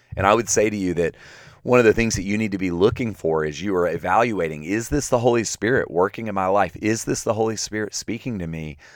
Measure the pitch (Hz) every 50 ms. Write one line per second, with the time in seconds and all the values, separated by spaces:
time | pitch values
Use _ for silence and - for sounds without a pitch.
0 | _ _ - - 95 98 107 117 113 - - 110 107 110 107 104 95 90 85 85
1 | 82 80 - - - - - - - - - - _ 120 123 123 117 107 101 113
2 | 117 113 104 101 90 98 104 107 110 104 98 92 95 90 85 85 95 117 117 -
3 | - 110 98 - - 80 78 78 78 76 73 71 90 104 95 90 87 85 82 85
4 | 82 90 92 110 120 123 107 92 85 80 78 76 76 82 101 113 117 - 143 147
5 | - - 131 120 117 127 120 117 104 - - - 98 110 135 113 - - - 85
6 | 92 101 - - 113 110 98 98 95 92 98 101 95 85 - - 104 107 113 113
7 | - 143 135 - - 113 110 107 113 110 110 101 - - 104 107 107 101 - -
8 | - - 107 117 - 135 117 98 87 82 80 80 78 78 73 - - - -